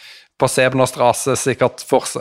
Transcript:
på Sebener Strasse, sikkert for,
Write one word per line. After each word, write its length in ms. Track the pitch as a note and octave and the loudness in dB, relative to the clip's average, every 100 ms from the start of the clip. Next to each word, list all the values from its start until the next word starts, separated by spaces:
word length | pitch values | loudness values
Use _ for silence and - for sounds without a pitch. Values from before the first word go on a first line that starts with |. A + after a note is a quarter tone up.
| - - _ _ | -20 -20 _ _
på 100 | C3+ | 0
Sebener 400 | - B2+ C3 B2+ | 2 2 2 0
Strasse, 460 | - B2 A2+ C#3 B2+ | 2 0 0 -2 -2
sikkert 460 | C#3 A#2 B2 - | -2 0 -2 -2
for, 220 | - B2+ - B2 | -2 -2 0 -4